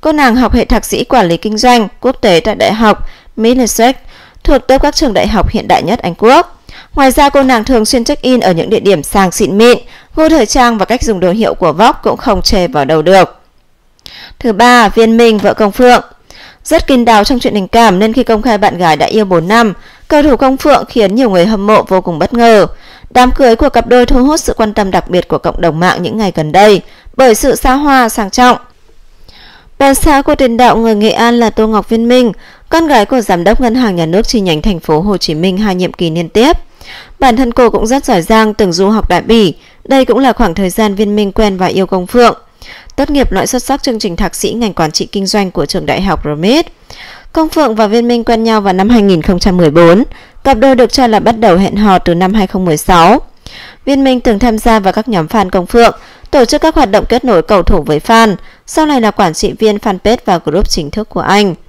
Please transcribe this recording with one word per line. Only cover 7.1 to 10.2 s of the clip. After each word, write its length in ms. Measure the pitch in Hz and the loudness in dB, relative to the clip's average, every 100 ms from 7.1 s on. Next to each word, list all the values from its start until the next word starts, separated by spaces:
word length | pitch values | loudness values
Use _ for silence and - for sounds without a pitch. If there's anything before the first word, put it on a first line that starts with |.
ra, 180 | 254 285 | 2 2
cô 140 | 277 | 2
nàng 200 | 269 247 | 0 0
thường 220 | 214 247 220 | 0 0 0
xuyên 180 | 262 | -2
check-in 360 | 233 294 247 247 | -2 -4 0 0
ở 120 | - | 0
những 180 | 165 - | -2 -2
địa 100 | 202 | -2
điểm 240 | 190 180 | 0 -2
sang 280 | - 202 190 | -2 -2 -2
xịn 260 | - 185 196 | -2 -2 2
mịn, 200 | 233 240 - - - | 2 2 -4 -20 -10
gu 140 | - | -2